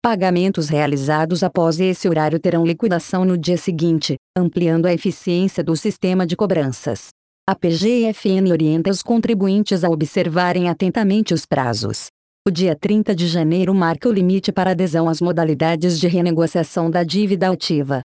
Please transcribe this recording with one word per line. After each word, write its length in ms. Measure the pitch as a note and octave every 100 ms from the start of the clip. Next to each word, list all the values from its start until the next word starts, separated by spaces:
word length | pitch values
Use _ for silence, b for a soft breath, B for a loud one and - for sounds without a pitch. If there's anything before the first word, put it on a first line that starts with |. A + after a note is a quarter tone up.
Pagamentos 680 | A#3+ G#3+ F#3 F3 F#3 F#3 D3+
realizados 720 | D3+ D3 C#3+ C3+ D3+ D#3+ F3
após 380 | F#3 F#3 E3 D#3+
esse 280 | F#3 F3+ F#3+
horário 300 | E3 D#3 D#3+
terão 260 | F3+ E3+
liquidação 600 | E3 E3 A#3 E3+ - F#3
no 120 | F#3 F3+
dia 220 | D#3+ F3
seguinte, 560 | - E3 E3+ D#3+ - C3+ _ -
ampliando 480 | F3 F3 E3+ E3 F3
a 80 |
eficiência 720 | E3+ F3+ E3+ - F3 F#3+ -
do 100 | D#3 E3
sistema 480 | G#3+ - F#3 F#3
de 120 | F3+ F3
cobranças. 720 | G#3 E3 C3+ B2 - G#2 - - _ _ -
A 60 |
P 160 | F#3+ F3
G 340 | E3 G#3 A#3+
F 240 | A3+ G#3+ G#3+
N 240 | F#3+ F#3+
orienta 380 | E3 D#3 D#3+ E3+
os 120 | G3
contribuintes 800 | - A#3 A3+ A3 F#3+ G3 G#3 F#3+
a 60 | F3
observarem 800 | D#3+ D#3 - F3 D#3+ F3+ F3+ F3
atentamente 680 | D#3+ F#3 G#3 G#3 G#3 G#3+
os 100 | E3
prazos. 640 | - C#3+ B2+ A2 G#2+ G#2+ - _ _ _ -
O 40 |
dia 260 | E3+ F#3 D3+
trinta 380 | - G#3+ G#3+
de 120 | F#3 F3
janeiro 480 | E3+ D#3 E3+ F3+
marca 340 | G3 E3+ E3 B3
o 40 |
limite 400 | G3+ F3+ F#3+ F#3+
para 180 | G3 F#3
adesão 380 | F3+ F#3 D#3+ E3
às 120 | D#3+
modalidades 800 | E3+ E3+ D#3+ D3 D#3+ E3 F3 E3
de 80 | F3
renegociação 840 | F3 F3 E3 E3 F3+ D#3+ - E3
da 140 | E3+
dívida 480 | E3+ F3 G#3 F#3+ F#3
ativa. 500 | F3+ - D#3 C#3 C3+